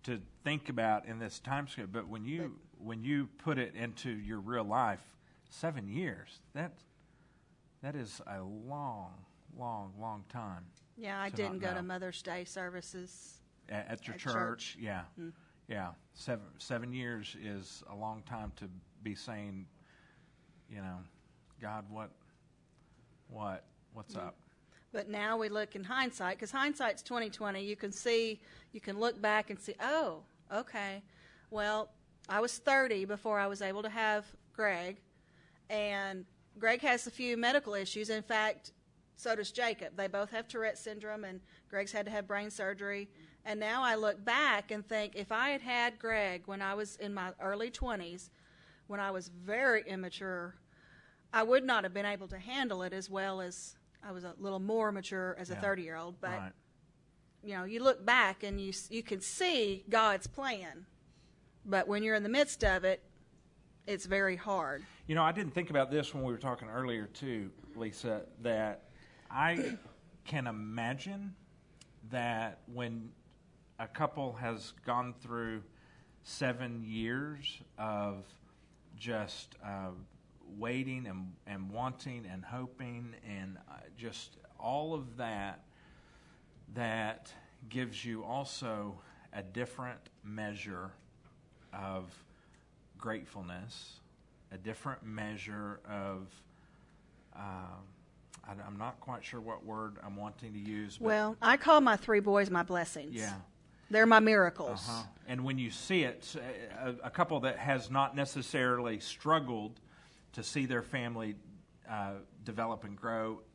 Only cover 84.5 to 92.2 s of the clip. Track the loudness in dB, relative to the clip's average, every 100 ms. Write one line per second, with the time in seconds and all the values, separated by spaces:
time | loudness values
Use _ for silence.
84.5 | -6 -2 0 0 -4 -6 -6 -2 -2 -2
85.5 | -6 -16 -20 -20 -20 -20 -20 -20 -20 -20
86.5 | -20 -10 -2 0 0 -2 -4 -12 -18 -20
87.5 | -20 -8 -4 -4 -4 -6 -6 -4 -4 -4
88.5 | -6 -4 -2 -4 -8 -16 -20 -12 -10 -6
89.5 | -4 -4 -4 -8 -8 -16 -18 -10 -6 -4
90.5 | -4 -6 -6 -8 -12 -20 -20 -20 -20 -20
91.5 | -20 -14 -8 -6 -6 -8 -16